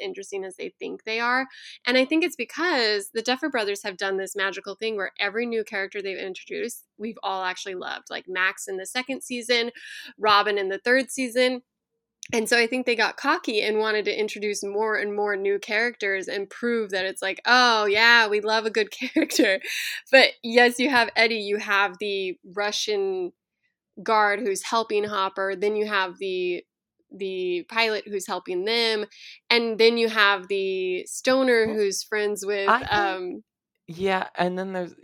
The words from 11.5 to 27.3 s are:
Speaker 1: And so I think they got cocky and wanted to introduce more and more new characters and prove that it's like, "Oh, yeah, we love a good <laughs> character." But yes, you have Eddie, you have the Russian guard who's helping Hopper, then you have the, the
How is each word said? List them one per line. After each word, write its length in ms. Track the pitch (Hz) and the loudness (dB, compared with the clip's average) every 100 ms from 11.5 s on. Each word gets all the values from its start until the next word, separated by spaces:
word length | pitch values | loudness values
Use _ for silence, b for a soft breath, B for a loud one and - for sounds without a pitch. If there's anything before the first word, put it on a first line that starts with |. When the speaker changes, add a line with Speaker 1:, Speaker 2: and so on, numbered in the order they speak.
| 254 _ _ _ _ _ - - | 0 _ _ _ _ _ -18 -4
Speaker 1:
And 160 | 233 220 | -2 2
so 100 | 240 | 2
I 100 | 226 | 2
think 180 | 254 247 | 0 0
they 100 | 226 | 2
got 220 | 202 - | 0 0
cocky 440 | 269 349 285 214 | -2 0 0 0
and 180 | 202 214 | 0 0
wanted 260 | 220 214 202 | 0 0 -2
to 120 | - | -2
introduce 460 | 214 214 208 202 | -4 -4 -6 -4
more 320 | 202 202 220 214 | -4 -2 0 0
and 180 | 208 | -2
more 220 | 208 208 196 | -2 -2 0
new 240 | 196 202 | 0 -2
characters 720 | - 208 240 233 202 196 165 | 0 0 0 -2 -4 -2 -4
and 200 | 196 196 | -8 -8
prove 420 | - 240 233 208 | -6 -2 -2 -2
that 140 | 190 190 | -4 -4
it's 160 | 185 | -4
like, 200 | 190 190 - | -6 -4 4
"Oh, 400 | 247 247 220 208 | 6 6 4 4
yeah, 420 | 208 233 240 214 | 6 8 8 6
we 120 | 208 | 2
love 260 | 208 220 214 | 2 0 0
a 40 | |
good 220 | 220 202 | -2 -2
<laughs> 0 | |
character." 680 | - 254 311 - - 220 190 B B B B - | -6 -2 0 0 2 4 2 B B B B 6
But 200 | 262 - - | 8 8 4
yes, 380 | 233 240 240 247 | 2 6 6 4
you 100 | 247 | 2
have 200 | 247 226 208 | 4 2 2
Eddie, 180 | 226 226 | 2 2
you 220 | 202 208 | -2 -4
have 400 | 208 196 196 180 | 0 2 2 -2
the 380 | 208 196 190 175 196 185 | -4 -4 -4 -8 -10 -4
Russian 800 | 208 208 - 202 196 185 180 _ _ _ _ _ _ - | -4 -2 -2 -2 -2 -2 -6 _ _ _ _ _ _ -8
guard 380 | 185 220 208 202 | 0 4 4 2
who's 240 | 226 190 | -2 -4
helping 400 | - 226 220 208 | -2 -2 0 -2
Hopper, 520 | 208 208 190 196 190 190 | -2 -2 -2 -2 -4 -2
then 200 | 208 214 | -2 -2
you 100 | 214 | 0
have 320 | 202 185 185 | 0 -2 -4
the, 460 | 196 185 180 175 - _ _ _ _ | -6 -4 -4 -6 -10 _ _ _ _
the 540 | 190 190 | -10 -8